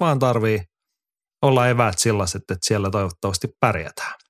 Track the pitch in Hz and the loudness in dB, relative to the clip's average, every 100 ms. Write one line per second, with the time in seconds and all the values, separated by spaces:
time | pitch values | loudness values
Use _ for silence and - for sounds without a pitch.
0 | 170 139 127 117 110 107 92 _ _ _ | 0 2 2 2 0 -2 -6 _ _ _
1 | _ _ _ _ 143 127 123 120 113 92 | _ _ _ _ 2 4 4 2 2 0
2 | 117 104 92 95 - 92 - 107 98 92 | 0 0 -2 -6 -8 -6 -2 -2 0 -2
3 | 95 - 98 92 - - 120 87 76 - | -4 -4 -6 -4 -6 -2 0 0 -6 -10
4 | - - | -12 -14